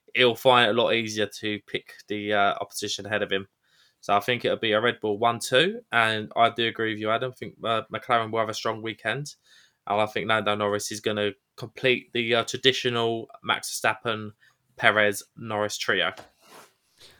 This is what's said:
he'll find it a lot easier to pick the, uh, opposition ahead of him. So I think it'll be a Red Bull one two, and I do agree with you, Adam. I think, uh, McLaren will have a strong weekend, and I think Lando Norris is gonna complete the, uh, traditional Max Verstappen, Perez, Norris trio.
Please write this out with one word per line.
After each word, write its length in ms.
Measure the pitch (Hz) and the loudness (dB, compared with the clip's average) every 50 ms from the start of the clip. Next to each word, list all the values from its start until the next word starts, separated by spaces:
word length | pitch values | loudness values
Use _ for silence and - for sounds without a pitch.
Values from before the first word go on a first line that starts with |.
| _ - _ | _ -6 _
he'll 220 | 117 127 123 113 | 4 4 4 4
find 340 | - - 131 123 123 120 107 | 4 4 6 6 8 6 4
it 80 | 110 120 | 4 2
a 40 | |
lot 120 | 117 80 104 | 2 2 2
easier 320 | 113 113 110 107 107 104 101 - - | 0 0 -2 -2 -2 -4 -4 -4 -8
to 200 | - 107 104 101 - - | -6 -6 -6 -6 -8 -8
pick 260 | - 113 - - - - - - | -10 -10 -10 -10 -20 -20 -10 -8
the, 260 | 104 107 104 104 104 | -8 -6 -4 -2 0
uh, 200 | 101 101 101 - - | 2 2 2 0 -2
opposition 440 | 101 - - - - 101 - - 98 | -6 -8 -8 -8 -6 -6 -6 -8 -6
ahead 160 | 101 107 104 | -4 -2 -2
of 100 | 101 95 | 0 0
him. 160 | 98 95 98 - _ _ _ _ _ _ _ _ _ _ | -2 -4 -4 -6 _ _ _ _ _ _ _ _ _ _
So 120 | - - 101 | -2 0 2
I 60 | 101 | 2
think 240 | - - 123 120 - | 2 0 -2 0 0
it'll 140 | 107 92 104 | 0 0 0
be 160 | - 113 104 | 0 2 2
a 80 | 107 | 4
Red 180 | 110 120 117 - | 2 2 0 0
Bull 160 | - 107 104 101 | -2 -4 -2 2
one 220 | 113 117 117 113 | 2 0 0 0
two, 420 | - - 127 131 156 185 220 240 240 _ | -4 0 2 4 4 2 0 -6 -10 _
and 400 | - 117 113 110 110 110 107 107 - | 2 2 2 2 2 -2 -4 -6 2
I 140 | - 117 117 | 2 2 2
do 180 | 110 - 117 113 | 4 0 -2 -2
agree 240 | 107 - 113 110 | -2 -2 -4 -4
with 80 | 107 104 | -4 -4
you, 100 | 107 107 | -2 -2
Adam. 220 | 110 113 123 131 | 0 0 -2 -4
I 40 | 120 | -8
think, 200 | - 123 101 - _ - | -10 -14 -14 -14 _ -4
uh, 200 | 110 113 110 110 - - | -2 -2 -2 -4 -4 -10
McLaren 380 | 110 - - 123 117 113 110 | -10 -2 0 0 2 2 0
will 80 | 110 113 | -2 -2
have 100 | 110 107 | -2 -2
a 40 | 107 | -4
strong 280 | - - 117 110 110 | -4 -4 -4 -4 -4
weekend, 540 | 107 113 110 - - 110 110 135 147 147 - _ _ _ - - _ _ _ _ _ - | -6 -8 -10 -6 -4 -4 -4 -4 -6 -8 -12 _ _ _ -20 -20 _ _ _ _ _ -2
and 140 | 101 104 | 0 0
I 40 | 107 | 0
think 220 | 107 - 110 85 107 | 0 0 -4 -2 0
Lando 280 | 113 110 101 104 104 | 0 0 2 0 0
Norris 360 | 104 107 101 101 104 - - | 0 0 0 0 0 -2 -4
is 80 | 110 104 | -8 -4
gonna 320 | - 113 107 104 104 104 98 - _ _ _ | -4 -4 -2 0 -2 -2 -2 -6 _ _ _
complete 560 | - - 113 - - - 135 123 120 - _ _ | -14 -14 -14 -12 -2 2 2 2 2 0 _ _
the, 220 | 120 117 113 117 | -4 0 2 2
uh, 80 | 117 113 | 0 0
traditional 840 | - - 127 - 135 127 - - 127 120 117 113 113 117 113 110 - - - - | -2 -6 0 2 2 2 2 -2 -2 0 0 0 0 -2 -2 -6 -10 -16 -12 -2
Max 260 | 110 110 - - - | -2 -2 -2 -2 -8
Verstappen, 600 | - - - 117 107 - - 120 110 107 107 107 - _ _ _ _ _ _ _ _ | -8 -2 -2 -2 -2 -2 -4 -4 -4 -4 -6 -10 -14 _ _ _ _ _ _ _ _
Perez, 480 | - - 117 101 107 104 104 101 - - - _ - | 2 2 4 4 6 4 2 2 -2 -8 -14 _ -14
Norris 400 | 113 113 107 104 104 104 - - | -10 -6 -4 -2 -2 -2 -4 -6
trio. 340 | - - 113 92 85 82 - - - - _ _ _ - - - - - _ _ _ _ _ _ - - - _ | -4 -2 0 0 0 -2 -4 -8 -16 -20 _ _ _ -20 -20 -20 -20 -20 _ _ _ _ _ _ -20 -20 -20 _